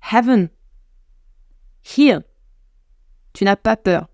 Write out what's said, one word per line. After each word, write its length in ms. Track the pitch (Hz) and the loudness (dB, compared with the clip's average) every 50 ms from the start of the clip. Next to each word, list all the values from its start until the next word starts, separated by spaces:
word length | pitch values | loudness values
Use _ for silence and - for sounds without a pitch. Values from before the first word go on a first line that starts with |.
Heaven. 480 | - - - 226 240 240 262 220 180 165 _ _ _ - _ - _ _ _ _ _ _ _ _ _ _ _ _ _ _ _ _ _ - _ _ | -12 -2 -2 -2 0 2 0 0 0 -2 _ _ _ -20 _ -20 _ _ _ _ _ _ _ _ _ _ _ _ _ _ _ _ _ -20 _ _
Here. 400 | _ - - - 285 285 220 147 - _ _ _ _ _ _ _ _ _ _ _ _ _ _ _ _ _ - _ _ _ | _ -12 -2 2 2 2 2 0 -4 _ _ _ _ _ _ _ _ _ _ _ _ _ _ _ _ _ -20 _ _ _
Tu 120 | _ - 202 | _ -4 0
n'as 120 | 196 202 | 0 0
pas 200 | 202 _ 226 220 | 0 _ -4 -4
peur. 320 | 220 _ 190 180 170 170 - | -4 _ -2 -2 -2 -4 -8